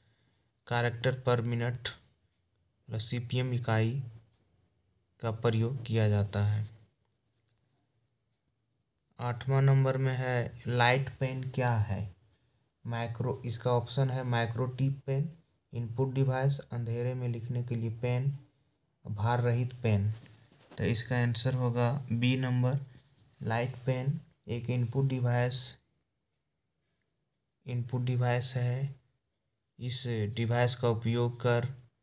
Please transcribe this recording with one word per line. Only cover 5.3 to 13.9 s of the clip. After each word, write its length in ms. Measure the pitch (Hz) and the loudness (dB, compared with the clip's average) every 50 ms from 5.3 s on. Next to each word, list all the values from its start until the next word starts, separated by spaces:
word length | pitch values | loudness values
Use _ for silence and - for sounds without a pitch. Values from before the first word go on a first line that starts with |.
प्रयोग 540 | 110 110 - 120 113 110 113 117 135 139 - | -4 0 0 2 2 2 2 0 0 -4 -4
किया 240 | - 110 113 107 107 | -2 2 4 4 4
जाता 360 | 104 104 101 101 - 101 101 | 4 4 2 2 0 2 2
है। 240 | 104 104 107 107 - - - - _ _ _ _ _ _ _ _ _ _ _ _ _ _ _ _ _ _ _ _ _ _ _ _ _ _ _ _ _ _ _ _ _ _ _ _ _ _ _ _ _ _ _ _ _ _ - | 2 2 0 -2 -4 -8 -18 -20 _ _ _ _ _ _ _ _ _ _ _ _ _ _ _ _ _ _ _ _ _ _ _ _ _ _ _ _ _ _ _ _ _ _ _ _ _ _ _ _ _ _ _ _ _ _ -8
आठवां 420 | 117 120 120 120 - 131 135 135 | -6 -6 -4 -4 -2 0 2 4
नंबर 360 | 135 135 139 135 135 135 131 131 | 6 6 6 6 6 4 2 2
में 160 | 135 131 131 | 0 0 0
है 480 | 127 127 127 127 120 117 - - - - 110 | -2 -2 0 0 0 -2 -2 -6 -10 -6 -2
लाइट 420 | 120 123 120 120 127 135 139 - | 2 4 6 6 4 4 2 -2
पेन 400 | - - 139 131 131 131 127 131 | -4 -4 -4 -4 -4 -4 -6 -6
क्या 260 | - - 127 123 120 | -2 0 0 2 2
है? 400 | 110 104 - 98 95 107 101 - _ _ _ _ _ _ _ _ _ _ _ _ _ - 117 | 2 2 0 0 -4 -4 -6 -10 _ _ _ _ _ _ _ _ _ _ _ _ _ -10 -8
माइक्रो, 540 | 117 117 117 113 117 - - 127 117 - - | -6 -4 -4 -6 -4 -4 -4 -4 -4 -4 -6
इसका 260 | 120 110 - - 127 | -6 -6 -2 0 2
ऑप्शन 380 | 123 120 117 - | 2 2 0 0